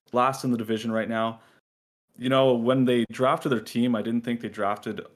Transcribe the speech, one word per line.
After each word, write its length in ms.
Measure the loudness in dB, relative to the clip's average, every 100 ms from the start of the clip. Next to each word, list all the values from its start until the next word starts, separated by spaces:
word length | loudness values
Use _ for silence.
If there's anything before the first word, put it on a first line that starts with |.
| _
last 320 | 0 0 0
in 60 | -2
the 80 | -2
division 320 | -2 -4 -2
right 180 | -4 -2
now. 320 | -2 -4 -6 _ _ _ _ _ _ _ -8
You 120 | 0
know, 240 | 4 4
when 300 | 4 2 4
they 200 | 4 2 0
drafted 400 | 0 2 2 0
their 80 | -2
team, 340 | -2 -2 0
I 80 | 0
didn't 200 | -2 -4
think 180 | -2 -6
they 80 | -6
drafted 540 | -4 -4 -4 -6 -10 -12